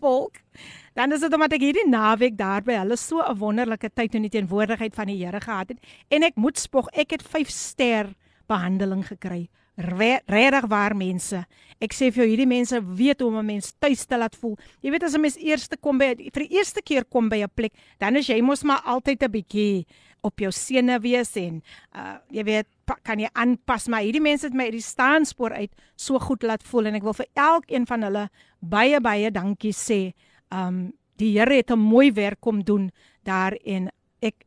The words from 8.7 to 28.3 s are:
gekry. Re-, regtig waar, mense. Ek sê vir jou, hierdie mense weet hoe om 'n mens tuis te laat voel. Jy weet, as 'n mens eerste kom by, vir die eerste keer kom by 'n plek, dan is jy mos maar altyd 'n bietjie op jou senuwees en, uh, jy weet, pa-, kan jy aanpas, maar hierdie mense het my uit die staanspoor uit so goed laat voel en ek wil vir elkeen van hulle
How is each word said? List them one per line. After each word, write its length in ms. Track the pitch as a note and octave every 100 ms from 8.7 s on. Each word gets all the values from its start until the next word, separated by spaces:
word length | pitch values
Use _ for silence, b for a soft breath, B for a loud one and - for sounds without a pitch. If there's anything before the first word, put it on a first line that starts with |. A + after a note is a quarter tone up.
| F#3+ G3 F#3+ -
gekry. 420 | G3+ F#3 F3 F3 _ _ -
Re-, 440 | F3 F3+ A3+ C4 -
regtig 380 | G#3 C4+ C4+ A3+
waar, 260 | G#3 G3+
mense. 520 | G3+ F#3 F3+ - F#3 F3+ b b b
Ek 120 | A3+
sê 200 | - C4
vir 120 | A#3
jou, 40 | A3+
hierdie 180 | A3 C4
mense 340 | B3 A#3+ B3
weet 400 | F#3 F#3 C4+ C#4
hoe 80 | A#3+
om 80 | A3
'n 80 | G#3+
mens 260 | G#3 - -
tuis 240 | D4 B3
te 120 | - B3
laat 200 | A3+ -
voel. 200 | A#3 G#3 b b
Jy 80 | C4+
weet, 120 | E4
as 120 | F4
'n 60 | D4+
mens 160 | D4+ -
eerste 380 | D#4 D4+ - D#4+
kom 180 | D4 C4
by, 160 | C4+
vir 320 | A#3+ - C#4 D4+
die 80 | F#4+
eerste 240 | G4 G#4
keer 220 | - C#4
kom 240 | - B3 A3
by 140 | G#3+
'n 60 | G3+
plek, 180 | - A3 b b b
dan 160 | G3 C#4
is 100 | C4+
jy 120 | A#3
mos 200 | B3+ C#4+
maar 200 | D4 C#4
altyd 380 | - B3+ C#4 C4
'n 80 | B3+
bietjie 540 | G#3+ - G#3 G#3 G3 - b b b
op 140 | G#3 -
jou 100 | G3
senuwees 840 | - - B3+ B3 B3 A#3+ B3 A3+ G#3
en, 260 | F3 D#3+ B B B
uh, 200 | - - G3 _
jy 140 | G#3+
weet, 220 | G#3 G#3+ G#3+ _ -
pa-, 120 | -
kan 160 | - G#3+
jy 80 | A3
aanpas, 560 | A#3 A#3+ A#3+ - A3+ A#3
maar 120 | A3
hierdie 200 | G#3 D4
mense 240 | D4+ D4 D4
het 80 |
my 100 | C4
uit 80 | A#3+
die 80 | A3+
staanspoor 720 | - - C4 D#4 D4 - A3+
uit 180 | - G#3 _ b b
so 220 | - C4
goed 240 | - B3+
laat 200 | A3+ A3
voel 240 | - A#3+ G#3+
en 80 |
ek 80 | G#3+
wil 100 | G#3+
vir 140 | G#3 -
elkeen 520 | - D4 E4 - C4 A#3+
van 160 | A#3
hulle 260 | G#3 G#3 G#3